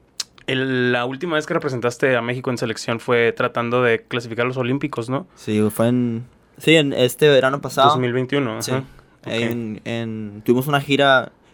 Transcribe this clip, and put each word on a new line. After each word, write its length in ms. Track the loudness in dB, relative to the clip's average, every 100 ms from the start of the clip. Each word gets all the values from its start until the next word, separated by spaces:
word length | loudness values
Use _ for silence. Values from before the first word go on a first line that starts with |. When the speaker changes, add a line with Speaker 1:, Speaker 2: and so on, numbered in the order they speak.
| _ -16 -16 -12 -6
Speaker 1:
el, 440 | -4 -2 0 0
la 120 | 0
última 320 | -2 -6 -4 -4
vez 100 | -2
que 80 |
representaste 640 | -4 -4 -4 -4 0 2 2
a 40 |
México 280 | 0 -4 -4
en 80 | -4
selección 400 | -4 -6 -4 -4
fue 340 | 0 2 2
tratando 500 | 0 -2 -2 -2 2
de 200 | 2 0
clasificar 420 | -2 -8 -6 -4
a 40 | -2
los 80 | -2
Olímpicos, 520 | -2 -2 -4 -6 -6
¿no? 200 | -6 -8 _
Speaker 2:
Sí, 260 | -4 0 0
fue 160 | 2 2
en, 360 | 2 0 -4 -8 _ _ -4
sí, 160 | 4
en 180 | 4 4
este 360 | 2 0 4 4
verano 320 | 6 4 0
pasado. 300 | -2 4 4
Speaker 1:
Dos 80 | 4
mil 120 | 0
veintiuno, 480 | -2 -2 -2 -2 -4
Speaker 2:
Sí. 120 | -4
Speaker 1:
ajá. 100 | -4 -6 -14 _ _
Speaker 2:
Ahí 200 | -8 -4
Speaker 1:
Ok. 60 | -2
Speaker 2:
en, 280 | -4 -6 -10
en, 580 | -8 -6 -6 -8 -10 -4
tuvimos 220 | 0 2 2
una 140 | 0
gira. 500 | 0 2 4 4 2 -8 _